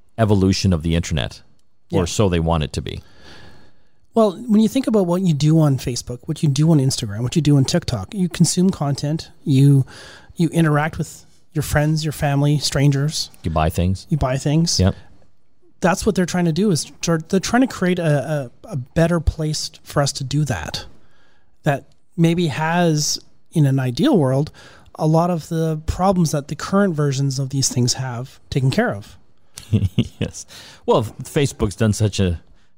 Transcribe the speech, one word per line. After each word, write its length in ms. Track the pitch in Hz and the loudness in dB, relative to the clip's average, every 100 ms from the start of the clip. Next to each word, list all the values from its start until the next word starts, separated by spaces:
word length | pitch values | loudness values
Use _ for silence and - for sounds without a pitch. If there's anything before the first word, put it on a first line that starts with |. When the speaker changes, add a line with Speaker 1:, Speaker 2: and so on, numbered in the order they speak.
| - - | -16 -2
Speaker 1:
evolution 560 | 107 101 95 98 98 | 2 4 4 4 2
of 100 | 82 | 2
the 120 | 82 85 | 2 0
internet, 460 | - 73 57 - - - - - - | 0 -4 -4 -10 -20 -20 -20 -20 -4
or 100 | 98 | -2
Speaker 2:
Yeah. 40 | 85 | -2
Speaker 1:
so 240 | - 101 | 0 2
they 100 | 87 | 2
want 240 | 82 82 | 0 0
it 100 | 71 | -2
to 80 | - | -6
be. 200 | - - - - - - - - - - - - - | -8 -12 -14 -20 -20 -20 -20 -20 -20 -20 -20 -20 -4
Speaker 2:
Well, 180 | 226 214 180 247 | 2 2 0 0
when 140 | 208 | 2
you 80 | 214 | 4
think 180 | 269 254 | 0 0
about 200 | 214 175 | 0 2
what 160 | 180 | 0
you 100 | 190 | 0
do 260 | 143 151 160 | 2 4 4
on 180 | 151 131 | 4 2
Facebook, 420 | 135 120 - 123 - | -2 -8 -10 -14 -10
what 160 | 156 | -2
you 60 | 156 | 0
do 240 | 135 160 | 2 4
on 60 | 156 | 4
Instagram, 440 | 131 - 113 101 | 2 -2 -6 -6
what 120 | 123 175 | -2 0
you 60 | |
do 160 | 147 143 | 4 4
on 80 | 127 | 4
TikTok, 480 | 175 - 104 95 | 0 -2 -6 -6
you 160 | 208 180 | -4 -4
consume 400 | - 170 - 185 | 0 0 2 0
content, 600 | - 143 139 147 160 - - | 0 -4 -4 -4 -6 -8 -12
you, 420 | - 135 139 139 131 - - - - - | 0 4 6 4 2 -8 -20 -20 -20 -2
you 120 | 165 | -2
interact 480 | 165 160 147 156 - | 2 2 2 -2 -6
with 280 | 156 - - - - | -10 -10 -20 -20 -10
your 120 | 151 | -6
friends, 420 | - 151 151 156 156 | -2 0 2 0 -2
your 80 | |
family, 440 | - 147 143 147 147 | -4 -2 2 2 0
strangers. 680 | - 143 143 135 151 - - - | 0 2 2 2 -2 -4 -10 -8
Speaker 1:
You 80 | 87 | -4
buy 180 | 80 80 | 0 0
things. 380 | - 90 98 - | 0 -2 -2 -4
Speaker 2:
You 60 | 147 | -2
buy 200 | 131 135 | -2 -2
things. 420 | 151 156 165 - | 0 0 0 2
Speaker 1:
Yep. 160 | 95 - - - - - - - - - | 0 0 -16 -20 -20 -20 -20 -20 -20 -4
Speaker 2:
That's 240 | 180 190 - | -2 0 -2
what 100 | 165 | -2
they're 100 | 175 | -2
trying 200 | 180 170 | 0 0
to 80 | |
do, 180 | 156 214 | 0 0
is 140 | 151 - - | 0 -4 -8
tr-, 160 | - 165 - | -4 -2 0
they're 140 | 190 | -2
trying 200 | - 240 | 0 0
to 40 | 269 | 0
create 320 | - 180 180 | 0 -2 2
a, 500 | 160 143 131 147 123 - 240 | 2 2 0 -6 -6 -14 -12
a, 40 | |
a 40 | 151 | -10
better 420 | 123 - 165 170 | -6 0 2 2
place 500 | - - 156 147 - - | 0 -2 -4 -4 -8 -12
for 180 | - 151 | -6 -2
us 120 | 139 | -2
to 100 | - | -4
do 220 | 131 147 147 | -4 -2 -2
that. 400 | 95 - - - - - - - - - - | -4 -6 -10 -14 -18 -20 -20 -20 -20 -20 -6
That 260 | 151 135 - - - - | -4 -4 -6 -20 -16 0
maybe 320 | 165 170 170 | 2 2 -2
has, 720 | 123 160 175 170 151 147 - - - - | -2 -2 2 2 0 -2 -6 -10 -20 -6
in 140 | 165 139 | 0 2
an 140 | 135 | 2
ideal 360 | 127 120 262 214 | -2 0 2 4
world, 320 | 131 147 151 - - - - - | 2 0 -2 -8 -20 -20 -20 -4
a 80 | 156 | 2
lot 220 | 160 175 | 2 2
of 200 | 170 - | -2 -4
the 320 | 165 160 156 - | -4 -2 -4 -6
problems 440 | - 190 180 156 | -2 0 2 2
that 160 | 151 - | 0 -6
the 80 | 156 | -10
current 400 | - 196 202 151 | 0 2 2 0
versions 420 | 147 135 139 131 | -2 0 -2 -2
of 120 | 135 | -4
these 180 | 139 123 | -2 -2
things 280 | 127 123 - | 0 0 -2
have 440 | 131 120 131 - - | -6 -8 -12 -16 -6
taken 220 | 143 135 | -2 0
care 240 | 202 233 - | 0 -2 -4
of. 220 | - - | -12 -20
Speaker 1:
<laughs> 60 | - - - - - 104 98 - - - | -20 -20 -20 -20 -2 0 0 -2 -4 -4
Yes. 260 | - - - - - - - | -10 -10 -20 -20 -20 -10 0
Well, 140 | 180 | 0
f-, 180 | 107 - | 0 -10
Facebook's 560 | 131 160 139 - 107 - | -4 -2 -2 -2 -6 0
done 160 | 110 | 0
such 280 | - 107 - | 2 0 0
a, 200 | 95 85 - - - | -2 -2 -8 -20 -20